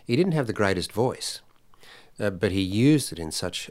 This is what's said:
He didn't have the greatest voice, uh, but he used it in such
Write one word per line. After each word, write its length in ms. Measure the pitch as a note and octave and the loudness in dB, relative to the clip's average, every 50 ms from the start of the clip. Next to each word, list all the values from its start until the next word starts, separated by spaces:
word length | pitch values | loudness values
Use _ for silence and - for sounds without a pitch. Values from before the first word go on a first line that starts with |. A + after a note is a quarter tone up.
| - | -4
He 120 | - A#2 | 0 2
didn't 160 | C#3+ F#3 G3+ | 2 2 2
have 160 | D#3 D3+ B2+ | 2 0 0
the 60 | A2 F#2 | -2 0
greatest 380 | - G#2 F#2+ F#2+ F2+ E2 - | 0 2 2 2 0 -2 -4
voice, 500 | - G#2+ B2+ B2 E2+ - - - - - - _ - _ _ - - - - - - - - - - - | -2 -2 -2 -2 -2 -6 -8 -10 -10 -12 -16 _ -20 _ _ -20 -20 -20 -20 -20 -20 -20 -20 -20 -8 -4
uh, 120 | A2 G#2 | -4 -4
but 200 | F#2+ F2 A2 F#2+ | -2 0 0 0
he 100 | F2+ G2 | 2 0
used 500 | F#2+ F#2 G2 G#2+ B2 D3 D#3 C#3 - - D#2 | 0 0 2 4 6 6 6 4 2 -2 -6
it 60 | E2 | -8
in 100 | E2 D#2 | -8 -6
such 380 | - - - F2 - - - - | -6 -6 -6 -6 -6 -8 -10 -10